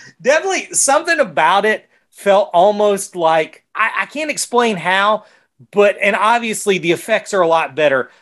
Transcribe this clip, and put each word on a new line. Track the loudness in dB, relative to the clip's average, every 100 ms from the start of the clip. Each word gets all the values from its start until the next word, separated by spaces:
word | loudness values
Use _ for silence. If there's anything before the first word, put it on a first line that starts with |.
| -20 -6
Definitely | 0 0 0 -6 -6
something | -4 0 0 0 -2
about | -2 0 2 2 0
it | -2 _ _ _
felt | -8 0 2 2
almost | 2 2 4 0 0 -4 -4
like, | 0 0 -2 -8 _
I, | -4 -4 -4
I | -8
can't | -6 -6
explain | -6 -4 -2 0 -2
how, | -2 0 0 -2 -6 _ _ _ -8
but, | 2 2 2
and | -2 0
obviously | 2 0 -2 -6 -2 -2
the | 0
effects | -2 -2 -4 -2
are | -2
a | 2
lot | 2 0
better, | 0 0 0 -4 _